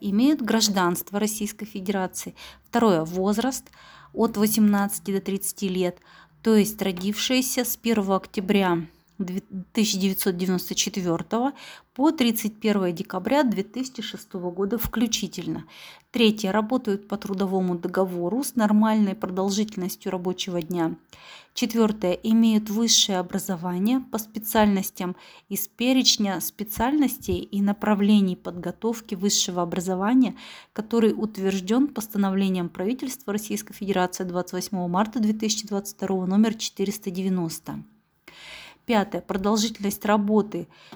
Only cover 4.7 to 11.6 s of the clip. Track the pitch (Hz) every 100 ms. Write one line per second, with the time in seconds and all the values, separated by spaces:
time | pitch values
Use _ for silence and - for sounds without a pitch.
4.7 | 202 202 202 - 196 190 196 - - 196
5.7 | 180 175 180 _ - - _ 226 220 208
6.7 | 220 190 175 190 208 - 254 254 - 240
7.7 | - 226 220 190 190 - - 185 202 190
8.7 | 170 165 _ _ - 180 185 - 190 180
9.7 | - 214 196 196 190 202 175 185 180 -
10.7 | 180 - 196 180 165 - 226 262 285